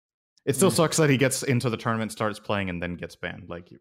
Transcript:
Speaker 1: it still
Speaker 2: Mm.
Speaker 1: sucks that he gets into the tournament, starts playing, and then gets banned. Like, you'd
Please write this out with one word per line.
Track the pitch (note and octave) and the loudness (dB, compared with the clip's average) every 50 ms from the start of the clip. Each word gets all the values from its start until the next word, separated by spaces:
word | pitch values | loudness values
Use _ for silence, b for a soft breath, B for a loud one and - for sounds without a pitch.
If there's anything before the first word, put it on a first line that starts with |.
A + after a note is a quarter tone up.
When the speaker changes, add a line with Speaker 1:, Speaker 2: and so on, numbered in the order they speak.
| _ _ _ _ _ _ _ _ - | _ _ _ _ _ _ _ _ -2
Speaker 1:
it | - C#3 | -2 0
still | - G3 F#3 | 4 4 4
Speaker 2:
Mm. | A#2 | 4
Speaker 1:
sucks | - D#3+ D#3 - - | 4 2 2 4 4
that | D#3+ C#3+ | 4 4
he | C#3+ | 4
gets | A#2+ C3+ C3 - - - | 4 4 2 0 0 -2
into | - C3 B2 - B2 | 0 0 0 0 -2
the | G#2+ | -4
tournament, | - - B2 A2+ A2+ A2 G#2 - | -4 -2 -2 -2 -2 -2 -4 -4
starts | - A#2 G#2+ G2+ - | -2 -2 -2 -4 -4
playing, | - - G#2+ G2+ G2 F#2 | -4 -4 -2 -2 -2 -2
and | F2 E2+ | -4 -4
then | F2 F2 F2 | -6 -6 -8
gets | E2 E2+ E2 - | -8 -10 -12 -12
banned. | - - F2 E2 - F#2 F2 | -10 -10 -10 -10 -10 -12 -14
Like, | F2 E2+ F2 - - | -14 -14 -14 -18 -20
you'd | - | -20